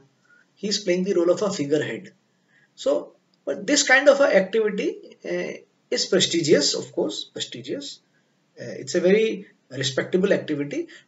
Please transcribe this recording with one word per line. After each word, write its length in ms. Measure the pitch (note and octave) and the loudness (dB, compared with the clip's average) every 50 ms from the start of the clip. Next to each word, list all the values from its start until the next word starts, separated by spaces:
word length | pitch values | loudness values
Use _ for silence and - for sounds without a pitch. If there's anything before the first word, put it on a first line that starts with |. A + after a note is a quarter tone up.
| - _ _ _ _ _ _ _ _ _ _ | -18 _ _ _ _ _ _ _ _ _ _
he 140 | _ F#3+ G#3+ | _ -4 -4
is 80 | G3+ - | -4 -2
playing 260 | - F3+ F3 F#3 F#3 | 0 0 0 0 0
the 100 | G3+ F#3 | 0 0
role 140 | F3 E3+ F3 | 2 2 2
of 120 | E3+ - | 2 2
a 100 | G#3+ G3 | 0 -2
figurehead. 640 | - - C#3+ C#3 D#3 D3 C3+ A2+ A2 G#2+ - - - _ _ _ _ _ _ _ _ _ _ _ _ | -2 -4 -2 0 0 0 0 -4 -6 -10 -12 -16 -20 _ _ _ _ _ _ _ _ _ _ _ _
So, 360 | - - C4 C#4+ - - - - _ _ _ _ _ _ | -6 -2 0 0 0 -2 -8 -16 _ _ _ _ _ _
but 240 | - - G3+ G3+ B3+ | -8 -8 -6 -2 0
this 160 | D4 C#4+ - | 0 0 4
kind 240 | - B3+ C4+ C#4+ D4 | 4 4 6 8 6
of 140 | - - | 6 6
a 120 | C#4 - - | 4 4 4
activity, 840 | F#3+ F#3+ - - A3+ G#3+ G#3 F#3 G3 C4+ F#4 A4 - - - - _ - | 4 2 4 2 0 0 0 0 -2 -4 -4 -4 -6 -14 -20 -20 _ -10
uh, 340 | E3 F3 F3+ - D3+ - - - _ _ _ _ _ | -6 -6 -4 -4 -6 -10 -12 -16 _ _ _ _ _
is 140 | B3 A#3+ - | -4 -2 0
prestigious, 720 | - G3+ F#3+ - - - E3+ D3+ D3 F#3+ C#4+ C#4 - - | 2 2 2 2 2 0 0 2 4 4 4 4 2 -2
of 180 | - - - - | -2 -6 -6 -4
course, 320 | - - D3+ - - - | -4 -2 -2 -4 -8 -12
prestigious. 720 | - _ - - - - B2 B2 C#3+ G3+ C#4+ C#4+ - - - _ _ _ _ _ _ _ _ _ _ _ - | -12 _ -12 -12 -10 -10 -14 -10 -8 -8 -8 -10 -12 -16 -18 _ _ _ _ _ _ _ _ _ _ _ -16
Uh, 60 | A#2+ | -14
it's 320 | - F#2+ - - - - | -12 -12 -12 -10 -4 -2
a 60 | F3+ | 0
very 460 | E3 F#3 G3+ A3 A3 A3 - - - - _ _ _ _ | 2 4 4 4 2 0 -2 -6 -12 -18 _ _ _ _
respectable 600 | B2 C3+ C3 - - F3 - - - F#3 F#3 G3+ | -8 -6 -6 -2 -2 -4 -4 -2 0 0 2 2
activity, 560 | E3+ C#3 - - D3+ C#3 C#3+ C#3+ - D#4 E4+ - - - - | 2 0 0 -4 -4 -4 -4 -6 -6 -8 -8 -10 -14 -20 -20